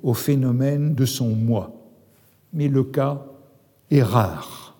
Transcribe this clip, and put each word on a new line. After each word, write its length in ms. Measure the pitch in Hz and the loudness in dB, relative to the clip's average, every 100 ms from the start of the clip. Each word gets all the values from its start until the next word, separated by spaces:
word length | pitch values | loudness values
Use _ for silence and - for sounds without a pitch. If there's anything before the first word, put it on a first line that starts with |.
au 100 | 143 | 0
phénomène 800 | 117 - 143 131 123 135 147 151 139 | -2 0 2 2 2 0 0 0 0
de 100 | 131 | 0
son 240 | - 120 | 0 -2
moi. 440 | 110 113 110 90 - - _ _ _ _ _ _ | 0 2 0 -2 -16 -20 _ _ _ _ _ _
Mais 160 | 160 147 | -4 0
le 140 | 135 | 2
cas 420 | 131 139 139 139 - - - _ _ _ _ | 0 -2 -2 -4 -12 -20 -20 _ _ _ _
est 120 | 147 | 2
rare. 760 | 113 120 98 80 - - - _ | 4 2 0 -4 -14 -18 -20 _